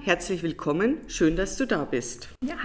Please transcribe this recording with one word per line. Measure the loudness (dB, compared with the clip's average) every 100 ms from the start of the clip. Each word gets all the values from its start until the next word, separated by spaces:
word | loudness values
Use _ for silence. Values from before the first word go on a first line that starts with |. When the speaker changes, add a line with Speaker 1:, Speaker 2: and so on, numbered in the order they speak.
Speaker 1:
herzlich | 0 0 0 -2
willkommen. | -2 -2 0 2 2 0 -4
Schön, | 2 4 4
dass | 0 0
du | 0
da | 0 0
bist. | -2 -2 -6 -12 -8 -6
Speaker 2:
Ja, | 0